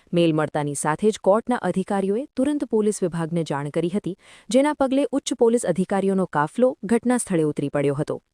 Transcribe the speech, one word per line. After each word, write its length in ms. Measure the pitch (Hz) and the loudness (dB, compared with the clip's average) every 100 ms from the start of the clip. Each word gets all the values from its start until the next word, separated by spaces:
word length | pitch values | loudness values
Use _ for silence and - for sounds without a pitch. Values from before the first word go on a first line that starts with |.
| _ | _
મેલ 180 | 175 170 | 2 2
મળતાની 420 | 156 151 156 147 | 2 0 -2 -4
સાથે 360 | 143 156 156 214 | -4 -2 0 0
જ 80 | 214 | 2
કોર્ટના 380 | - 208 - 247 | 2 2 2 -2
અધિકારીઓએ 720 | 185 185 185 196 190 208 294 - | -2 -2 -2 -2 -2 -4 -4 -2
તુરંત 280 | 269 294 | -2 -2
પોલીસ 380 | 277 220 208 208 | -2 0 0 0
વિભાગને 420 | 180 170 165 170 | -2 -2 -4 -2
જાણ 240 | 160 143 147 | -2 -4 -4
કરી 200 | 160 170 | -2 -2
હતી, 280 | 196 160 185 - - - | -2 -6 -8 -14 -20 0
જેના 240 | 247 285 | 2 2
પગલે 340 | 294 269 269 285 | 2 0 2 0
ઉચ્ચ 220 | 285 - | -2 -4
પોલીસ 320 | 277 233 233 - | 2 4 4 0
અધિકારીઓનો 580 | 170 185 196 196 190 | -2 0 0 0 0
કાફલો 540 | 180 151 147 - 247 294 | 0 0 -2 2 0 0
ઘટના 320 | 190 226 240 247 | -2 0 2 0
સ્થળે 260 | - 175 | 0 0
ઉતરી 260 | 156 - 143 | 0 -2 -2
પડ્યો 260 | 147 143 | 0 0
હતો. 280 | 139 156 127 - | -2 -4 -6 -10